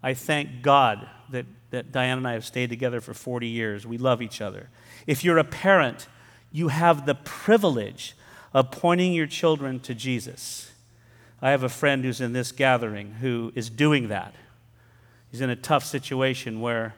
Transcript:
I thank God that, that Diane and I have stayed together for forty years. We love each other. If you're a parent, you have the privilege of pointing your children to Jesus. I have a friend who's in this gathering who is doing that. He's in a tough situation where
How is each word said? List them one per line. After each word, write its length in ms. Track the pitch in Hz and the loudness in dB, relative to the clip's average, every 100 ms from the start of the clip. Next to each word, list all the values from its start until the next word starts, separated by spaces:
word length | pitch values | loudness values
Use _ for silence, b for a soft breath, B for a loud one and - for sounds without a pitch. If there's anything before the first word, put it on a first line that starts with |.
I 120 | 131 | -4
thank 480 | 131 - 151 143 123 | -4 -2 -4 -4 -2
God 460 | 135 139 127 104 - - - | 6 6 6 2 -8 -20 -10
that, 160 | 127 123 - _ | -10 -10 -16 _
that 220 | 127 120 | -10 -4
Diane 260 | 131 127 127 | -2 0 -2
and 100 | 127 | -4
I 60 | |
have 100 | 117 | -6
stayed 260 | 113 127 123 | -6 -4 -4
together 300 | 120 127 120 | -2 -4 -4
for 120 | 110 | -10
forty 360 | - - 123 117 | -14 -8 -6 -6
years. 380 | 117 113 104 113 | -4 -4 -6 -8
We 120 | 117 | -2
love 240 | 127 117 | 0 0
each 180 | 117 - | -2 -8
other. 300 | 104 98 - B B B - | -10 -10 -18 B B B -2
If 180 | 139 | 0
you're 140 | 180 165 | 4 4
a 60 | |
parent, 640 | 151 - 190 190 135 113 - b b b b | 4 0 4 6 4 -2 -18 b b b b
you 160 | 151 165 | -2 0
have 380 | 147 170 156 139 | 4 4 4 2
the 80 | |
privilege 1000 | 139 - - - 220 202 123 101 - - - B B B | -4 -4 -8 4 4 4 0 -4 -10 -16 -16 B B B
of 160 | 135 131 | 2 2
pointing 420 | - 170 175 185 | 2 2 4 2
your 140 | 170 151 | 0 -2
children 540 | - 165 156 135 127 | 0 2 2 -2 -8
to 140 | 127 | -8
Jesus. 760 | 120 131 123 120 - - - - - _ b b b b b | -8 -4 -4 -4 -14 -12 -14 -16 -20 _ b b b b b
I 80 | 131 | 2
have 120 | 139 | 2
a 60 | 127 | 0
friend 360 | - 147 135 | 0 0 2
who's 160 | 127 117 | -2 -4
in 120 | 123 | -4
this 200 | 123 123 | -4 -4
gathering 640 | - 135 123 117 104 101 110 | 0 2 2 0 -8 -12 -6
who 320 | 131 120 117 | -4 -4 -4
is 140 | - 113 | -8 -10
doing 400 | 113 151 147 113 | 2 4 4 0
that. 260 | 101 90 - - _ _ _ b b b b b | -6 -8 -16 -20 _ _ _ b b b b b
He's 120 | 117 | -6
in 80 | 131 | -4
a 60 | 120 | -4
tough 280 | - 147 | 0 0
situation 760 | - 143 - 131 131 127 123 110 | 0 -8 -6 -2 -2 -2 -6 -6
where 340 | 117 117 113 | -4 -2 -4